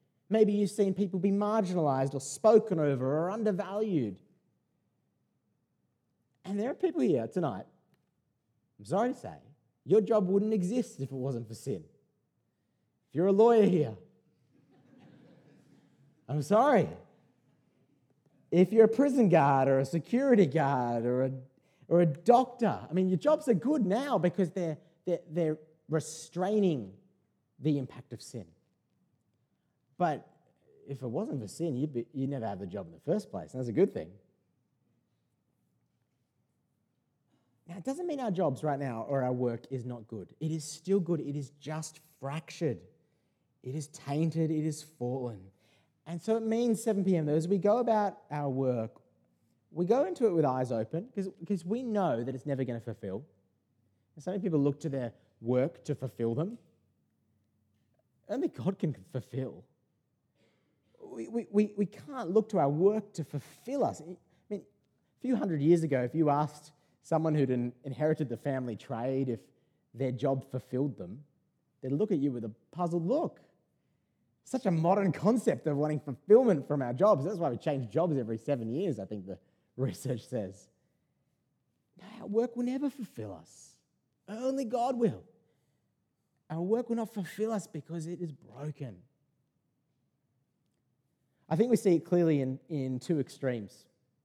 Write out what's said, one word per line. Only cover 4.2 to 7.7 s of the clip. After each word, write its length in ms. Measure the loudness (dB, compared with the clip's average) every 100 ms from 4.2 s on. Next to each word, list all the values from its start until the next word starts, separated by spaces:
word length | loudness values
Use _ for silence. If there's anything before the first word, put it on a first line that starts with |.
| _ _ _ _ _ _ _ _ _ _ _ _ _ _ _ _ _ _ _ _ _ _ -6
And 140 | -4
there 100 | -4
are 60 | -2
people 260 | -2 2
here 240 | 2 2 0
tonight, 400 | -2 -2 -4 -10